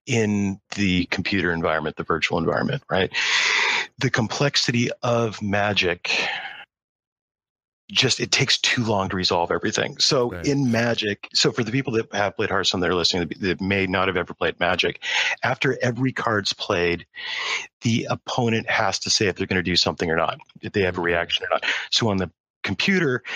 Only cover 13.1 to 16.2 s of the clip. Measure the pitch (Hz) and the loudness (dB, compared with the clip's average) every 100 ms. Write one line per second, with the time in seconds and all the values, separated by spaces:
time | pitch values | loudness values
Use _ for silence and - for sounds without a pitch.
13.1 | 92 82 - 95 85 95 98 95 95 95 | 0 -2 -2 -2 0 0 0 0 0 0
14.1 | 90 87 85 85 - 87 90 87 - - | 0 -2 -2 -2 0 0 2 -2 -4 -4
15.1 | - - - 113 131 143 120 123 120 131 | -2 -2 -2 -4 -2 -2 0 -2 0 -2
16.1 | - | 0